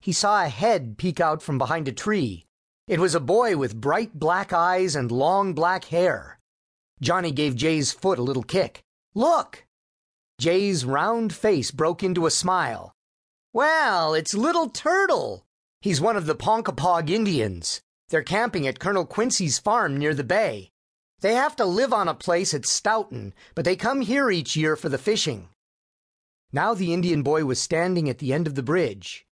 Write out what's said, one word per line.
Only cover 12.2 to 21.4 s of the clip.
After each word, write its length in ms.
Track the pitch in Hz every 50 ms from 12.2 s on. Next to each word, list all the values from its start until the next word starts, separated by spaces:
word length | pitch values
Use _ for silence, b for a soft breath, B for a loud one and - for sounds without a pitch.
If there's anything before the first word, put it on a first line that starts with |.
| 165
a 60 | 160 -
smile. 640 | - - 180 185 185 160 131 113 98 87 87 _ _ _ _ _ _ _ _ _ _ _ _ _
"Well, 600 | 226 269 302 320 320 302 254 202 180 165 156 156
it's 220 | 156 160 - -
Little 340 | 202 226 311 339 349 330 254
Turtle. 800 | - - - 294 349 381 392 370 330 202 139 117 101 95 _ _ _ _ _ _ _ _
He's 200 | - 202 185 135
one 160 | 147 214 233
of 100 | 208 170
the 80 | 151 156
Ponkapog 760 | - - 185 214 226 226 - - - 139 180 180 170 165 147
Indians. 680 | 175 220 226 208 180 139 113 104 95 87 82 - - - _ _ _ _ _ _
They're 160 | - 160 143
camping 420 | - 170 202 233 240 - 190 147
at 140 | 135 127 -
Colonel 260 | - 180 202 190 170
Quincy's 540 | - - - 220 254 247 - 190 156 123 -
farm 360 | - 202 214 240 214 165 139
near 180 | 139 147 151 156
the 100 | 135 143
bay. 480 | 110 175 202 226 180 120 104 95 - _ _ _ _ _ _ _ _ _ _
They 140 | - 190 226
have 200 | 240